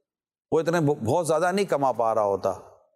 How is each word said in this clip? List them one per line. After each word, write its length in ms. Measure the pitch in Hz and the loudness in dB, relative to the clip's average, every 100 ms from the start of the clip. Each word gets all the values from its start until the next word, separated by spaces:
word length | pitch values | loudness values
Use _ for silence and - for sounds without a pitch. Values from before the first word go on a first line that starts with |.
| _ _ _ _ - | _ _ _ _ -4
وہ 80 | 156 | -2
اتنے 200 | 165 170 | 0 0
ب-، 240 | 147 143 113 | 0 0 0
بہت 220 | 165 156 | 0 0
زیادہ 240 | 156 180 | 0 0
نہیں 140 | 196 190 | 0 0
کما 260 | 147 135 | 0 0
پا 240 | 117 113 110 | 0 0 2
رہا 80 | |
ہوتا۔ 300 | 101 95 95 87 - - _ | 0 0 -2 -6 -10 -20 _